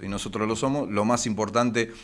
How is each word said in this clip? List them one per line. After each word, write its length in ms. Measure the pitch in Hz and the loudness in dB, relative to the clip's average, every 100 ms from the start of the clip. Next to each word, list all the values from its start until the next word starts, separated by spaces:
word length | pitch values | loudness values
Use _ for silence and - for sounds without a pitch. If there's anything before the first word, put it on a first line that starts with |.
y 60 | 98 | -6
nosotros 400 | 98 98 104 110 | -6 -4 -2 -2
lo 80 | |
somos, 340 | 113 135 143 95 | 0 0 0 0
lo 140 | 104 | 2
más 240 | 107 120 120 | 2 2 0
importante 640 | 104 104 117 123 117 113 - | 0 0 2 2 2 -2 -6